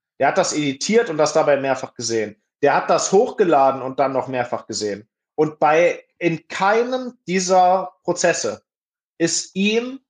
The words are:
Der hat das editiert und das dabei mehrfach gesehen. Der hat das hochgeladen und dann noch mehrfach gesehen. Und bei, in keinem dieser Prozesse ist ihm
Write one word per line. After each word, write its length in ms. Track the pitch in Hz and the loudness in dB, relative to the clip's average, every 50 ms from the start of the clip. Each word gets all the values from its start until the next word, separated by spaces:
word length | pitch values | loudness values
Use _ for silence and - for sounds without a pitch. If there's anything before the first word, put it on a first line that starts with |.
| _ _ _ - | _ _ _ -2
Der 100 | 131 143 | 0 0
hat 80 | 147 | 2
das 160 | 190 175 - - | 0 0 0 -2
editiert 560 | 151 147 143 135 - - - 214 233 226 170 | -2 -2 -2 -4 -4 -4 0 2 2 2 0
und 80 | 156 | 0
das 160 | 147 151 135 - | 0 0 2 2
dabei 240 | 160 160 147 139 131 | 0 2 2 2 0
mehrfach 340 | 135 135 131 - - - _ | 0 -2 -4 -4 -6 -12 _
gesehen. 480 | - 117 117 113 110 107 104 104 _ _ _ _ - | -10 -8 -4 -2 -4 -4 -4 -8 _ _ _ _ -2
Der 120 | - 139 139 | 0 2 2
hat 160 | 180 - - | 2 0 0
das 220 | 180 160 - - | 0 0 0 2
hochgeladen 680 | 190 196 254 247 - - 202 170 151 139 135 135 127 131 | 2 2 2 2 0 0 2 2 4 4 4 4 2 0
und 180 | 123 131 131 - | -6 -8 -2 -2
dann 140 | 139 131 135 | -2 0 0
noch 140 | 127 123 | -4 -4
mehrfach 380 | 131 131 127 120 - 120 107 - | -4 -4 -4 -4 -4 -6 -8 -8
gesehen. 420 | - 110 101 107 104 98 101 113 _ _ _ _ _ - | -8 -8 -6 -4 -4 -6 -6 -10 _ _ _ _ _ -2
Und 240 | - 156 151 151 - | -2 -2 -2 0 0
bei, 440 | 160 151 156 165 175 170 - - - _ _ | 2 2 4 4 4 2 0 -2 -12 _ _
in 300 | - 175 170 165 156 _ | -4 -4 -2 -2 -4 _
keinem 680 | - - - 190 196 214 226 240 247 262 262 254 247 240 _ - | -10 -6 -2 0 2 2 2 0 -2 -4 -6 -6 -8 -14 _ -8
dieser 640 | - 180 190 180 180 190 185 180 180 185 190 185 - _ _ - | -4 -2 -2 0 2 4 4 6 4 4 2 -2 -6 _ _ -6
Prozesse 600 | - 170 - - 170 165 - - 110 98 - _ _ _ _ _ _ _ _ _ _ _ | -4 -4 0 2 0 0 0 -2 -6 -6 -8 _ _ _ _ _ _ _ _ _ _ _
ist 360 | - 165 165 - - - - - | -2 -2 -2 -2 -4 -8 -8 -4
ihm 440 | 185 196 208 220 226 240 254 269 269 _ | -2 0 0 0 0 -2 -4 -12 -14 _